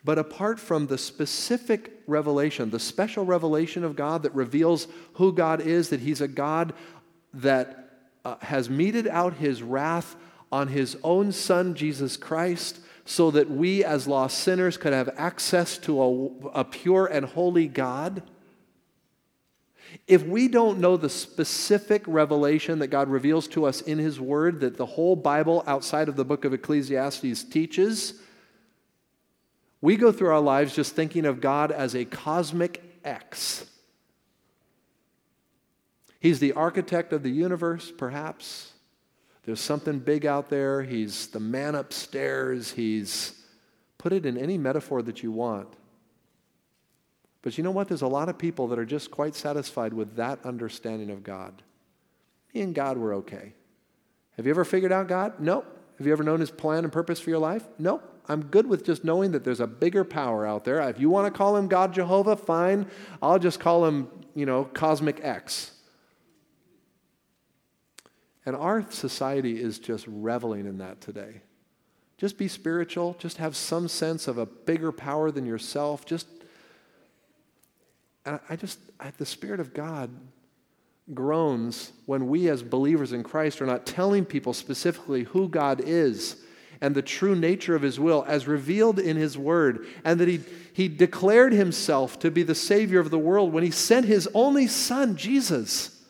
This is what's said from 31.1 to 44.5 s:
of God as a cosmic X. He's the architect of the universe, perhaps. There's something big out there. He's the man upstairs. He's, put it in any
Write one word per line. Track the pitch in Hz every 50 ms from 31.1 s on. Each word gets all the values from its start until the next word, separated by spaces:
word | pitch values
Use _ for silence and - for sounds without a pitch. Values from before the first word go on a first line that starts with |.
| - 170 160
of | 147 131 123
God | 127 135 139 147 147 151
as | 151 143 135 127 113
a | 123 123
cosmic | 120 - - - 151 156 175 175 147 156 175 170 175 170 - - - - _ _
X. | 147 127 - - _ - - - - - - - - _ _ _ _ _ _ _ _ _ _ _ _ _ _ _ _ _ _ _ _ _ _ _ _ _ _ _ _ _ _ _ _ _ _ _ _ _ _ _ _ _ _ _ _ _ _ _ _ _ _
He's | - 165 165 123
the | 143 139 135
architect | 147 160 175 170 190 180 - 180 170 170 - 170
of | 151 139
the | 131
universe, | 127 147 170 185 180 165 170 170 170 170 - - -
perhaps. | - 139 123 131 147 151 160 - - - - - - - - _ _ _ _ _ _ _ _ _ _ _ _ _ _ _
There's | - 113 107
something | - - 147 147 147 160 147 139
big | 123 131 147 151 147
out | 147 143 143 143 -
there. | 147 139 139 135 139 139
He's | 135 127 123 113 110 104 98 - -
the | - - 110
man | 107 110 120 131 143 147 151
upstairs. | 143 135 - - - - - - 139 135 139 135 135 131 131 127 123 113 113
He's, | - - 117 107 110 107 101 98 - - - - - _ _ _ _ _ _ _ _ _ _ _ _ _
put | - 175
it | 190 190 165
in | 139 123
any | 123 131 160